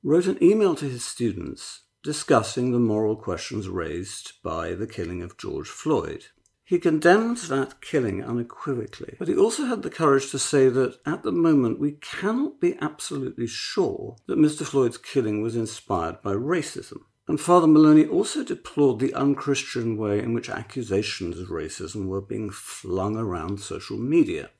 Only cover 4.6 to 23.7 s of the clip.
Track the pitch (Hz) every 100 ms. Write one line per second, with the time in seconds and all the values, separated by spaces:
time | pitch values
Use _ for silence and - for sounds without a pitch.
4.6 | 85 90 113 - 85 90 87 - - 73
5.6 | - - 151 131 76 - - _ _ _
6.6 | _ 175 170 156 170 202 226 240 165 135
7.6 | 135 - - 156 113 95 - 120 120 -
8.6 | - 123 104 - - - 175 - 220 226
9.6 | 262 226 139 - 160 135 139 135 - 143
10.6 | 131 127 123 - - - 110 143 165 147
11.6 | 120 - 147 147 - - 196 240 294 -
12.6 | 175 - 151 - - 143 131 - 117 -
13.6 | - - 175 - - - - 156 151 151
14.6 | 151 139 123 - - 139 110 107 113 117
15.6 | 110 - _ 95 82 78 101 98 135 175
16.6 | - - - - _ _ - - - 180
17.6 | 160 156 156 156 151 165 220 302 247 -
18.6 | - - 139 113 131 127 139 139 - 135
19.6 | - 123 117 107 107 101 120 117 - -
20.6 | 113 131 104 98 - - 85 85 92 82
21.6 | 78 - 82 104 95 98 98 107 107 98
22.6 | - - 92 92 98 110 110 87 82 101
23.6 | -